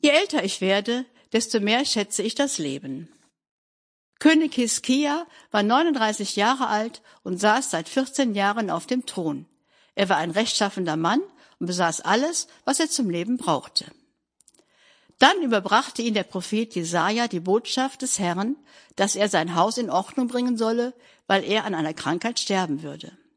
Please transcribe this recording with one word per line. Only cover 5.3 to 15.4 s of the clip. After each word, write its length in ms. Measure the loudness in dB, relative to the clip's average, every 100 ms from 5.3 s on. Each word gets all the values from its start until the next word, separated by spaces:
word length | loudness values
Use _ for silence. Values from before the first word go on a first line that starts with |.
| -18 -4
war 100 | 0
neununddreißig 760 | 2 4 2 2 0 -2 -4 0
Jahre 300 | 0 2 0
alt 340 | -2 -2 -10 _ _
und 140 | -8 2
saß 320 | 4 4 2
seit 200 | -4 -2
vierzehn 440 | -2 -2 0 0
Jahren 360 | 2 0 0 -2
auf 180 | -4 -2
dem 180 | -4 -4
Thron. 400 | -4 -4 -4 -10 _ _ _ _
Er 160 | -4 0
war 80 | 2
ein 140 | 0
rechtschaffender 640 | 0 0 0 -2 0 -2 0
Mann 260 | 2 0 -2 _ _ _
und 80 | -6
besaß 340 | 0 0 0
alles, 460 | 0 2 2 -2 -6 -8 -4
was 140 | 0
er 100 | 0
zum 200 | 0 -2
Leben 280 | -2 -2 -4
brauchte. 480 | 0 -2 0 -6 -6 -18 _ _ _ _ _ _ _ _ _ _ _ _
Dann 220 | 4 6